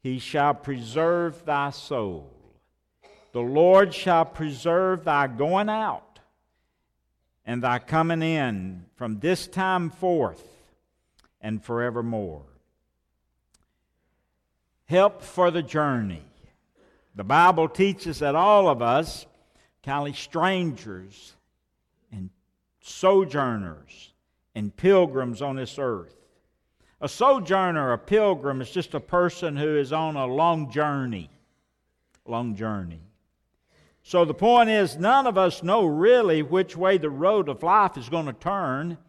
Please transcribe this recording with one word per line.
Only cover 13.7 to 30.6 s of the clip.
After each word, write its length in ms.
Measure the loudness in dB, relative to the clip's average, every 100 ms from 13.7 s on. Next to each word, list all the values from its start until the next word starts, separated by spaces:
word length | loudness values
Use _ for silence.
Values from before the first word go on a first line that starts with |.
| _ _ _ _ _ _ _ _ _ _ _ 0
Help 380 | 4 4 0
for 260 | -10 0 2
the 140 | 2
journey. 640 | -4 -2 0 0 -4 -8 -16 _ -20 _ _ _ _ _ _ -14
The 80 |
Bible 440 | 2 6 6 6 0
teaches 520 | 2 0 0 -10 -4
that 160 | 0 2
all 340 | 6 6 6
of 140 | 2
us, 420 | 2 2 0 -12 -20 _ _ _ _ _
kind 260 | -8 -6 -6
of 80 | -10
strangers 1160 | -8 -2 0 0 -4 -6 -14 -16 -16 -20 -20 _ _ _ _ _ _ _ _
and 180 | -14 -14 _ _ _ _ _
sojourners 1300 | -20 0 4 4 2 -2 -2 -4 -8 -14 -20 -20 -20 _ _ _ _
and 240 | -10 -10 0
pilgrims 640 | 4 4 4 -2 -6 -6
on 140 | -8 -6
this 240 | -10 -6
earth. 320 | -6 -6 -10 _ _ _ _ _ _ _ _ _
A 80 | -10
sojourner, 840 | 2 4 4 2 0 0 0 0
a 60 | -2
pilgrim, 640 | 0 2 2 0 -2 -6
is 100 | -6
just 220 | -6 -6
a 80 | -10
person 560 | -2 0 0 -2 -6 -2
who 180 | 0 0
is 160 | 0
on 240 | -2 -2 -4
a 100 | -4
long 460 | 0 2 0